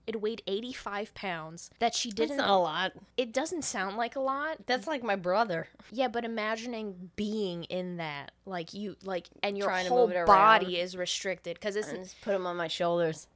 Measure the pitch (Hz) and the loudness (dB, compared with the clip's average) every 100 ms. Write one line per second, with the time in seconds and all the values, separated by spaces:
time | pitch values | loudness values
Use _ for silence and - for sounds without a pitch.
0 | - 214 214 233 - 196 247 262 214 202 | -8 -4 -4 -4 -4 -4 -4 -8 -6 -6
1 | 220 - 196 170 156 170 - - 233 - | -8 -8 -6 -6 -8 -12 -16 -2 0 0
2 | 240 202 226 277 240 190 170 160 185 - | -4 -2 -2 0 4 4 4 0 -2 -4
3 | - - 247 262 311 349 - 233 190 208 | -8 -4 -2 -2 -2 -2 -2 -2 -4 -2
4 | 233 277 269 277 302 320 - 254 320 294 | -4 -2 -2 -2 -4 -6 -2 -2 0 -4
5 | 226 196 175 196 226 165 - - - 220 | 0 0 2 2 2 -2 -6 -14 -10 -2
6 | 254 233 233 226 214 226 240 226 214 180 | -2 -2 -4 -4 -2 -4 -6 -8 -8 -10
7 | 180 - 208 214 196 170 - 180 180 175 | -12 -6 -4 -2 -2 -4 -6 -6 -6 -6
8 | 160 143 - - 196 180 165 196 208 - | -6 -8 -12 -16 -10 -8 -8 -8 -10 -10
9 | 190 180 - - 202 196 202 185 180 247 | -6 -6 -6 -6 -4 -2 0 0 2 4
10 | 220 180 175 190 214 220 185 175 180 185 | 4 4 8 10 12 8 6 0 -2 -4
11 | 180 - 196 180 175 170 214 202 208 180 | -4 -2 -4 -6 -8 -6 -4 -4 -4 -6
12 | 185 - 220 196 180 175 165 - 175 170 | -10 -10 -2 -2 -2 -4 -4 0 2 2
13 | 165 160 - | 2 -2 -12